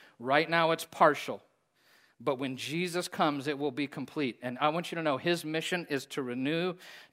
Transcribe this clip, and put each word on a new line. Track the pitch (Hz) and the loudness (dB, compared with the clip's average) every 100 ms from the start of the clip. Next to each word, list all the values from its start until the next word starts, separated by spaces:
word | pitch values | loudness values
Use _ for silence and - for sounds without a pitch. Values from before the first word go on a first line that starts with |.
| - - | -20 -8
Right | 120 143 160 | 2 2 4
now | 170 165 | 4 4
it's | 160 | 2
partial, | - - 165 139 - 107 _ _ _ _ _ _ _ - | 0 6 8 6 -2 -8 _ _ _ _ _ _ _ -8
but | 120 131 | -4 -2
when | 139 127 | -4 -6
Jesus | 113 160 180 175 170 | -6 -4 -2 -4 -4
comes, | - 160 143 135 | 0 0 0 -4
it | 139 | -2
will | 147 | -2
be | 127 139 | -2 -6
complete. | - 127 156 135 107 | -6 -8 -4 -4 -4
And | 123 123 | -8 0
I | 147 | 0
want | 165 170 | 0 -4
you | 170 | -2
to | |
know | 156 131 | 0 0
his | 170 170 | 0 0
mission | 156 160 160 180 165 | -2 -4 -2 -4 -2
is | 139 - | -4 -4
to | - | -6
renew, | 127 123 135 165 180 175 - - - | -4 -2 -2 0 -2 -6 -14 -20 -14